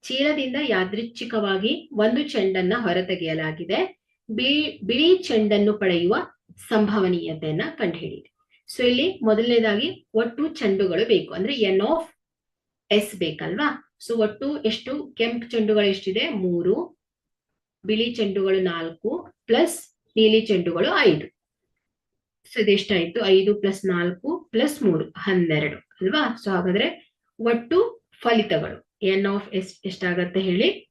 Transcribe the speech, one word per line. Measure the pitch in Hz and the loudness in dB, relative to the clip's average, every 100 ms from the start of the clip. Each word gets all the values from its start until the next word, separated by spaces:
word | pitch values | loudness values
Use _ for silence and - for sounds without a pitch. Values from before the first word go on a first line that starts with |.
| - | -8
ಚೀಲದಿಂದ | 254 285 294 262 277 294 196 | -2 0 0 -4 -4 -2 -2
ಯಾದೃಚ್ಛಿಕವಾಗಿ | 185 208 233 - 233 226 202 190 214 311 - 208 | -2 -4 -8 -10 -6 -2 0 0 -2 -4 -6 0
ಒಂದು | 214 254 294 | 2 2 -2
ಚೆಂಡನ್ನ | 233 190 190 180 226 208 | -2 0 0 0 0 0
ಹೊರತೆಗೆಯಲಾಗಿದೆ. | 175 185 180 165 160 156 156 165 226 370 - _ _ - 214 | -2 -2 -4 -4 -4 -4 -8 -4 -2 -2 -6 _ _ -8 -4
ಬಿ-, | 254 294 302 - 190 | 0 0 -2 -6 -4
ಬಿಳಿ | 240 330 370 - | 2 4 4 4
ಚೆಂಡನ್ನು | 226 214 208 202 208 | 0 2 4 2 2
ಪಡೆಯುವ | 190 170 175 247 - _ _ - - | 2 2 2 0 -2 _ _ -20 -2
ಸಂಭವನೀಯತೆಯನ್ನ | 220 208 208 185 175 165 160 156 156 294 - | 0 2 2 2 0 -4 -6 -4 -4 -4 -4
ಕಂಡುಹಿಡಿಯಿರಿ. | 196 160 143 143 - _ _ _ _ | -4 -4 -10 -12 -18 _ _ _ _
So | - 247 | -2 0
ಇಲ್ಲಿ | 247 330 370 220 | 2 0 0 2
ಮೊದಲನೇದಾಗಿ | 214 240 233 220 202 294 381 _ 220 | 2 4 4 2 0 -2 -8 _ -2
ಒಟ್ಟು | 233 254 311 - | -2 -2 -6 -2
ಚೆಂಡುಗಳು | 226 196 185 170 233 | -2 2 0 0 2
ಬೇಕು, | 196 - | 2 0
ಅಂದ್ರೆ | - 208 277 202 190 | -6 -4 0 2 2
N | 214 | 2
of | 330 330 _ _ _ _ _ _ _ _ 208 | 0 -2 _ _ _ _ _ _ _ _ 0
S | 208 190 | 0 -6
ಬೇಕಲ್ವಾ? | 165 - 160 190 294 277 _ _ - | -6 -6 -8 -4 -4 -4 _ _ -6
So | 233 214 | 0 0
ಒಟ್ಟು | - 277 294 220 | -2 -6 -4 -4
ಎಷ್ಟು | 214 - 294 - - | -4 -8 -8 -10 -4
ಕೆಂಪು | 226 233 - | -4 -4 -4
ಚೆಂಡುಗಳು | 233 214 214 202 | -2 2 4 2
ಎಷ್ಟಿದೆ? | 190 196 196 311 | 0 -2 -2 -2
ಮೂರು, | 220 185 175 175 226 349 _ _ _ _ _ _ _ _ _ 190 | -2 -2 0 0 0 -2 _ _ _ _ _ _ _ _ _ -4
ಬಿಳಿ | 220 240 240 | -2 -2 -2
ಚೆಂಡುಗಳು | 202 196 190 190 180 | -2 0 0 2 0
ನಾಲ್ಕು | 170 165 165 214 330 - _ - | -4 -8 -6 -6 -6 -10 _ 0
ಪ್ಲಸ್ | 240 330 - - _ _ 220 | 2 4 0 -14 _ _ 4
ನೀಲಿ | 220 220 220 | 6 6 4
ಚೆಂಡುಗಳು | 190 175 165 247 349 233 | 0 0 0 0 4 4
ಐದು. | 151 - _ _ _ _ _ _ _ _ _ _ _ _ | 4 -4 _ _ _ _ _ _ _ _ _ _ _ _
So | - | -2
ಇದೆಷ್ಟಾಯ್ತು? | 208 196 - 190 170 226 196 | 2 2 2 -2 0 -2 4
ಐದು | 190 190 208 | 4 4 0
plus | 196 190 185 | 0 -2 -2
ನಾಲ್ಕು | 175 175 180 277 349 - | 0 0 -2 -6 -6 -4
plus | 226 294 - 208 | -2 -2 0 0
ಮೂರು, | 160 - - - | 0 -4 -6 0
ಹನ್ನೆರಡು | 185 170 151 147 - | 2 2 0 -2 -8
ಅಲ್ವಾ? | _ _ 190 302 247 233 | _ _ -2 0 -2 -4
So | - 185 | -4 -2
ಹಾಗಾದ್ರೆ | 180 190 294 - _ _ _ _ 226 | 0 0 0 -4 _ _ _ _ -2
ಒಟ್ಟು | 233 - 349 466 - _ _ | 0 2 2 2 -2 _ _
ಫಲಿತಗಳು | 240 233 - 160 - - _ _ 185 190 | 2 2 2 -2 -4 -10 _ _ 0 2
N | 196 202 | 0 -2
of | - 190 190 | -4 -6 -6
S | - 196 | -10 -10
ಎಷ್ಟಾಗತ್ತೆ | 180 185 175 175 190 | -6 -4 -2 -2 -2
ಹೇಳಿ? | 190 185 277 415 - | 0 2 2 0 -14